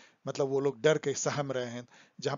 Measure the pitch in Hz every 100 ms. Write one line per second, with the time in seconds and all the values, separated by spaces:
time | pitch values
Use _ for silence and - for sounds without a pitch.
0 | - _ 135 135 139 135 139 123 151 151
1 | 143 131 151 127 139 127 123 120 123 -
2 | - - 143